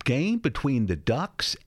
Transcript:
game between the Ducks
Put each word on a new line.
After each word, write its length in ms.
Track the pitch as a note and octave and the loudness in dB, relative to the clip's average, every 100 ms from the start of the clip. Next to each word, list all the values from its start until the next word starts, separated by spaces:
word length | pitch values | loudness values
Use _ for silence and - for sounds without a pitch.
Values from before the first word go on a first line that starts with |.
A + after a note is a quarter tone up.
game 340 | - B2+ F#3+ A#3 | 0 0 0 0
between 480 | D#3+ - C#3+ B2 G2+ | -2 0 0 2 2
the 100 | D#2+ | 0
Ducks 580 | F2+ B2 G3 - - - | 0 -2 -2 -4 -6 -4